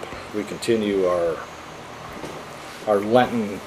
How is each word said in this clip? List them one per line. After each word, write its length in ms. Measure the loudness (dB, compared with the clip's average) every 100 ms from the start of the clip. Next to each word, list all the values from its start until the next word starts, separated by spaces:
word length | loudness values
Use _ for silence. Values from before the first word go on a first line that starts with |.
| -6 -12 -8
we 100 | -6
continue 640 | -6 -2 2 2 4 4 4
our, 320 | 4 2 -2 -6 -14 -14 -14 -14 -14 -14 -12 -10 -12 -12 -14 -14 -4 2
our 120 | 2
Lenten 600 | 6 6 6 2 -2 -4